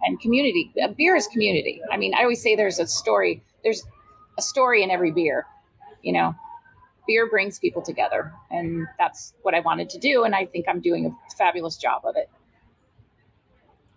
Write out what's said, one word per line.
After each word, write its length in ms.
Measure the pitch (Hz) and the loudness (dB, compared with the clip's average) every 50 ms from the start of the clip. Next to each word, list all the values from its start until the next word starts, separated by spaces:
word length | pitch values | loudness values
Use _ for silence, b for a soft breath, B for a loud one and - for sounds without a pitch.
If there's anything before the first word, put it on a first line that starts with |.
| - | -2
and 160 | - 185 175 | -2 -2 -2
community. 520 | - 226 240 262 285 262 185 170 156 - - - | 0 2 2 2 4 2 2 0 0 -2 -2 -2
Uh, 60 | - 220 | -2 -2
beer 260 | 208 - 302 349 370 | 0 2 2 4 4
is 120 | 311 403 - | 4 2 0
community. 520 | - 233 214 202 185 151 135 - - - - - | -2 0 0 2 2 0 -2 -2 -6 -6 -6 -4
I 40 | - | -4
mean, 180 | 196 196 190 190 | -2 -2 0 2
I 80 | - | 2
always 200 | 240 247 233 226 | 2 2 2 2
say 140 | - 233 214 | 2 2 2
there's 220 | 208 214 196 175 175 | 4 2 2 0 -2
a 80 | 165 | -2
story, 560 | - - - - 220 214 202 190 180 165 - - _ _ _ | -2 -2 -2 0 2 2 4 4 2 0 -4 -8 _ _ _
there's 220 | - 220 220 - - - - - _ _ - - - _ _ | -2 -2 -2 -2 -6 -16 -20 -20 _ _ -20 -20 -20 _ _
a 60 | - | -6
story 400 | - - - 277 254 247 240 214 | -4 -2 0 2 4 4 4 4
in 80 | 196 185 | 4 2
every 200 | 185 175 180 165 | 2 2 2 2
beer, 360 | 156 175 165 151 131 127 - - - - _ _ _ _ - - - - | 2 2 0 0 0 -2 -4 -8 -12 -20 _ _ _ _ -20 -20 -20 -10
you 100 | - - | -4 -2
know? 220 | 175 170 170 165 160 - - - - - - - _ _ _ _ _ _ _ | 0 2 0 0 -2 -6 -12 -18 -18 -18 -20 -20 _ _ _ _ _ _ _
Beer 220 | - 220 226 233 226 | 0 2 2 2 2
brings 300 | 226 202 190 202 196 - | 2 0 0 -2 -4 -4
people 240 | - 175 - 170 | -4 -2 -2 -4
together, 500 | - - - - - - - - 160 156 160 - - - | -6 -6 -4 -2 -2 0 0 -2 -4 -6 -10 -20 -12 -8
and 360 | - 175 170 165 170 165 165 160 - - | -6 -6 -4 -4 -4 -6 -6 -6 -4 -2
that's 360 | 175 156 - - - - - _ | -2 -2 -4 -6 -18 -18 -12 _
what 120 | - 196 165 | -2 0 0
I 60 | 170 | 0
wanted 300 | 165 165 165 170 170 170 | 0 0 -2 -2 -4 -8
to 80 | - 175 | -8 -4
do, 260 | 220 277 285 247 226 | 0 2 4 4 4
and 100 | 220 202 | 2 2
I 120 | 190 190 | 0 -2
think 200 | 185 - 170 165 185 | -4 -6 -6 -4 -2
I'm 120 | 180 180 | -2 0
doing 260 | 170 175 170 165 165 | 0 0 0 0 0
a 300 | 160 160 - - - - | -4 -6 -8 -14 -8 -2
fabulous 400 | - 202 175 170 180 165 165 160 | 0 2 2 2 0 -4 -8 -6
job 260 | - - 123 131 147 - | -4 -2 -2 -2 -2 -4
of 120 | 117 123 | -4 -4
it. 120 | 151 143 - _ _ _ _ _ _ _ _ _ _ _ _ _ _ - _ _ _ _ _ _ _ _ _ _ _ _ _ _ _ _ _ - | -4 -4 -6 _ _ _ _ _ _ _ _ _ _ _ _ _ _ -20 _ _ _ _ _ _ _ _ _ _ _ _ _ _ _ _ _ -20